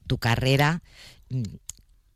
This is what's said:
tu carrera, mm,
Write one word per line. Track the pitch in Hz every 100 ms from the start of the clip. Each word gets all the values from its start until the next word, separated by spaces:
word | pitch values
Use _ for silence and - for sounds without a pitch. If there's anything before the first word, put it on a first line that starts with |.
| -
tu | 127
carrera, | 117 117 131 139 147 165 - - - - -
mm, | 131 107 - - - _ _ _